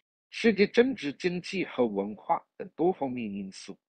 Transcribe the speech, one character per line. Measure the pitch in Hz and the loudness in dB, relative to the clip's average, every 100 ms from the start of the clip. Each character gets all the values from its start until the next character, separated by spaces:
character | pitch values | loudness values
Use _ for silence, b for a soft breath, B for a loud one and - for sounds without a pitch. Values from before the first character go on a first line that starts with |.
| _ _ _ | _ _ _
涉 | - 233 | 2 4
及 | 196 | 6
政 | 202 - 254 | 6 6 4
治、 | 226 143 | 0 -6
经 | - 180 175 | -4 -2 -2
济 | - 190 | -4 -4
和 | 139 - | -2 0
文 | 120 98 101 | 0 0 -4
化 | 104 - 165 - - | -6 -2 -2 -4 -14
等 | 98 - | -12 0
多 | 170 | 0
方 | 190 135 | 0 -4
面 | 123 107 | -4 -6
因 | 98 95 | -6 -10
素。 | - - 92 | -12 -16 -18